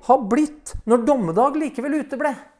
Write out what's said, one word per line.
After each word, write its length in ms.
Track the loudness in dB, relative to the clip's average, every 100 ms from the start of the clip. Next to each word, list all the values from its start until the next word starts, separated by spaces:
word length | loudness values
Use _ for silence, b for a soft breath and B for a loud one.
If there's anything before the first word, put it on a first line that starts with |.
| 4
ha 100 | 2
blitt 560 | 4 0 0 -4 -14 -10 0
når 160 | 2 2
dommedag 560 | 0 0 2 0 0
likevel 380 | -4 -6 -4 -4
uteble? 320 | -4 -4 -4 -4 -14